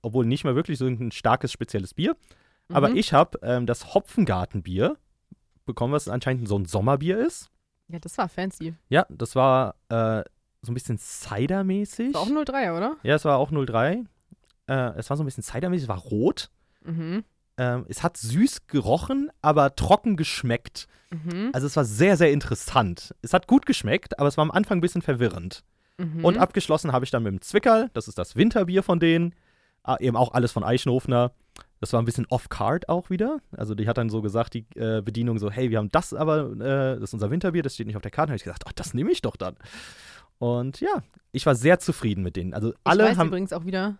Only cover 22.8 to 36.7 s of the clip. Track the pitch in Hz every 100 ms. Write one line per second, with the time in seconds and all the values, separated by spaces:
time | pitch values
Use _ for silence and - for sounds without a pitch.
22.8 | 147 170 - - 117 185 - 269 - -
23.8 | 107 156 - - 143 151 156 190 208 185
24.8 | 170 175 - 127 117 90 87 - _ _
25.8 | _ - 175 160 165 214 185 - - 156
26.8 | 160 127 127 123 110 95 - 202 240 220
27.8 | 240 117 110 - 87 113 208 220 180 185
28.8 | 190 170 165 165 170 - _ _ _ _
29.8 | - 127 127 117 123 127 120 - - 123
30.8 | 139 123 - 123 123 _ _ - - _
31.8 | - 120 117 123 113 127 - - 104 165
32.8 | - 175 - 180 226 311 _ - 107 104
33.8 | 107 117 113 110 107 110 120 117 110 -
34.8 | 110 110 101 107 120 113 101 107 127 110
35.8 | 104 160 - - 156 156 131 110 123